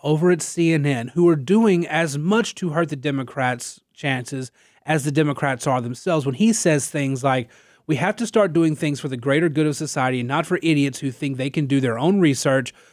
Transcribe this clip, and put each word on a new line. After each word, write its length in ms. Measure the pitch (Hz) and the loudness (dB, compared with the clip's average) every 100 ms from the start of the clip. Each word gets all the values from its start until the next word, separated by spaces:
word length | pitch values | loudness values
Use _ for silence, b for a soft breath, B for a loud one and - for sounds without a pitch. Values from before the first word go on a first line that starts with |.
over 260 | 143 151 180 | -2 2 4
at 140 | 175 | 2
C 300 | - - 165 | 0 0 2
N 120 | 160 143 | 2 2
N 220 | 131 120 | -2 -2
who 180 | 170 175 | 2 4
are 60 | 160 | 4
doing 520 | 127 208 226 175 170 | 4 4 4 2 0
as 300 | 151 165 139 | -2 -2 -2
much 360 | 160 220 - - | 0 0 0 -4
to 160 | 180 | -4
hurt 180 | 151 165 | -2 -2
the 60 | 143 | -2
Democrats' 880 | 143 139 123 - 127 123 - - _ | -4 -4 -4 -2 -2 -2 -8 -18 _
chances 580 | - 143 127 123 135 127 b b b - | -8 -4 -4 -6 -8 -10 b b b -2
as 200 | 156 139 | -2 0
the 60 | |
Democrats 540 | 147 147 135 143 127 147 | 0 0 0 -2 -2 -2
are 160 | 127 | -2
themselves 440 | 120 123 - 160 135 | -2 -6 -2 -2 -2
when 100 | 127 | 0
he 180 | 220 | 2
says 360 | 220 180 151 - | 2 2 0 0
things 340 | 151 139 135 | -4 -4 -2
like, 260 | 135 131 120 b b b - | 0 0 -2 b b b -4
"We 80 | 143 | -2
have 200 | 180 208 | -2 -4
to 100 | 226 | 0
start 260 | 226 196 | 2 2
doing 220 | 160 165 151 | 2 2 0
things 240 | - 175 | -4 -4
for 80 | 147 | -6
the 100 | 127 | -6
greater 320 | 131 143 170 | 0 2 2
good 160 | 143 151 | 0 0
of 100 | 143 | -2
society 440 | 156 147 131 131 | -6 -2 0 -2
and 80 | 120 | -2
not 180 | 147 165 | -2 -2
for 140 | 185 | -2
idiots 380 | 165 147 139 127 | 0 2 0 -2
who 100 | 135 | -8
think 280 | 120 143 127 | -6 -6 -4
they 120 | 135 | -4
can 160 | 156 143 | -2 0
do 160 | 139 | 2
their 160 | 127 113 | 0 0
own 220 | 156 202 | 2 4
research 540 | 165 127 147 135 123 b b | 4 2 2 0 -2 b b